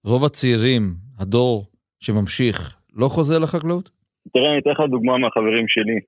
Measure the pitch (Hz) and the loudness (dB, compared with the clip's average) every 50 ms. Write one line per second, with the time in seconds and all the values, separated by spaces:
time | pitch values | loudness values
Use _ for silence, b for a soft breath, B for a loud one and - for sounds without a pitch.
0 | - 104 117 127 143 147 143 - 131 127 120 110 113 131 127 120 107 95 87 85 | 0 0 2 2 2 0 0 0 0 2 2 2 2 2 2 2 0 -2 -4 -8
1 | 101 131 131 107 98 95 107 120 123 127 117 104 95 _ _ _ _ _ _ _ | -14 -20 -10 -10 -4 0 2 2 2 2 0 -4 -6 _ _ _ _ _ _ _
2 | - - 107 107 101 90 - - 131 117 98 - 85 - - _ _ _ _ 104 | -4 -2 0 0 0 -2 -2 0 0 0 0 -2 -8 -10 -14 _ _ _ _ -2
3 | 123 135 - 170 156 139 160 160 160 156 - 170 151 165 175 180 190 - _ _ | -2 0 2 0 0 2 2 0 0 0 -4 -4 -4 -4 -4 -4 -6 -10 _ _
4 | _ _ _ _ _ - - 127 131 151 147 143 - 147 143 143 156 143 127 123 | _ _ _ _ _ -2 0 2 2 2 0 0 0 0 0 0 0 0 0 0
5 | 110 127 127 127 131 113 - 117 110 110 110 117 113 104 - 113 107 107 113 107 | 0 0 0 2 0 0 0 0 0 2 0 0 0 0 -2 -2 0 0 -2 -4
6 | - | -6